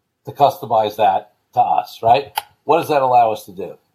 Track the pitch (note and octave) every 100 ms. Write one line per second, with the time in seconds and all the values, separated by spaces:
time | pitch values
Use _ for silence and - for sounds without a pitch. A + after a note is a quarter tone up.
0 | _ _ - - C#3 - A2 A2+ G#2+ -
1 | G#2 G#2+ - _ _ B2 - - - -
2 | A2+ B2 - - - _ - D#3+ C3 D3
3 | C3 B2 A2+ G#2+ - F#2 E2+ - _